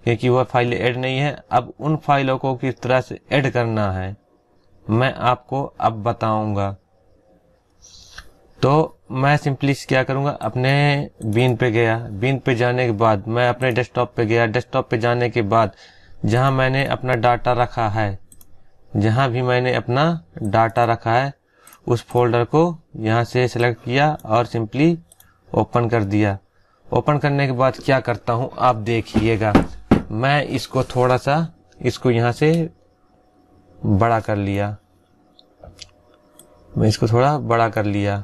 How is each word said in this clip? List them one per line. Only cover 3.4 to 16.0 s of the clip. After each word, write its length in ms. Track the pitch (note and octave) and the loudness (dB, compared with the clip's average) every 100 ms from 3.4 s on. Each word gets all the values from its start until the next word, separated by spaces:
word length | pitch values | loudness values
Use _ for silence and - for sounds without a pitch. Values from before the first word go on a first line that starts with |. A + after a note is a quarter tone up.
| C3+ | 0
करना 380 | A#2+ A#2 A2 G#2 | 0 -2 -2 -2
है 240 | F#2 F#2+ G2+ _ _ _ _ _ _ - | -4 -8 -12 _ _ _ _ _ _ -2
मैं 280 | A2 C3 | 0 0
आपको 480 | - A#2+ B2 - C3+ C#3 _ | 0 -2 -2 -4 -6 -6 _
अब 220 | A2 A2+ | -2 -2
बताऊंगा। 680 | G#2+ A#2 A2+ G#2+ G#2+ G2+ G2 G2 _ _ _ _ _ _ _ _ _ _ - - - - - _ _ - | -4 -2 -2 -2 -2 -2 -4 -6 _ _ _ _ _ _ _ _ _ _ -20 -20 -20 -20 -20 _ _ -2
तो 400 | B2+ D3+ D#3+ - _ | 2 2 0 -6 _
मैं 240 | C3 C#3 D3 | -2 0 2
simply 380 | D3 C3+ C#3 C#3 - | 0 -2 -2 -2 0
क्या 180 | C3 | 0
करूंगा, 280 | C3 C3+ C#3 | 0 -2 -2
अपने 760 | - A2 B2+ B2+ C#3 D3 C#3+ D3 _ A2+ | -4 -6 -2 0 2 2 0 -4 _ -2
बीन 300 | G#2 B2+ A#2+ | 2 2 2
पे 160 | B2+ | 0
गया, 260 | A2+ A#2 A2+ | 2 2 0
बीन 400 | A2+ G2+ B2 C3+ | -4 -4 -2 -2
पे 160 | - A#2+ | -2 0
जाने 300 | A#2+ B2 B2 | 0 0 -2
के 60 | |
बाद 340 | G#2 A2+ G#2+ A2 | 2 2 2 -2
मैं 200 | A#2 B2 | 0 0
अपने 220 | A#2+ C3 | 0 0
डेस्कटॉप 420 | A#2+ B2 - A#2+ - | 0 -2 -2 -4 -2
पे 100 | A2 | 0
गया, 200 | A#2 A#2 | 2 2
डेस्कटॉप 420 | A2+ - C3 B2+ | 0 -2 -4 -2
पे 80 | A#2 | -2
जाने 320 | A#2 A#2+ A#2+ | 0 0 0
के 120 | A#2 | -2
बाद 320 | G2+ A2+ G#2+ - - - | 0 2 0 -4 -20 -20